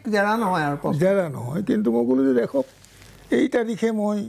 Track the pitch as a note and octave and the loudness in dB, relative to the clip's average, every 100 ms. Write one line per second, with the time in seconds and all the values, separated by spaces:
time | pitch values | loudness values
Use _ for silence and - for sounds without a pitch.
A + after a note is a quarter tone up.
0 | - G#3 G3+ A3 G#3 F3+ D3 C#3+ D#3 C#3+ | -2 0 2 0 0 0 0 -2 -2 0
1 | F3+ G3 E3+ B2 B2 D#3+ F#3+ A2 A#2 A#2 | 2 2 0 -4 -6 -6 -2 0 2 0
2 | A#2+ C3 C3+ B2 A2+ C#3 B2+ - - - | 2 2 2 2 0 -2 -4 -8 -20 -20
3 | - - - A#3+ - B3+ A3+ A3 A3+ A3 | -20 -16 -2 0 2 0 -2 -2 -2 0
4 | G#3 G#3 | -2 -2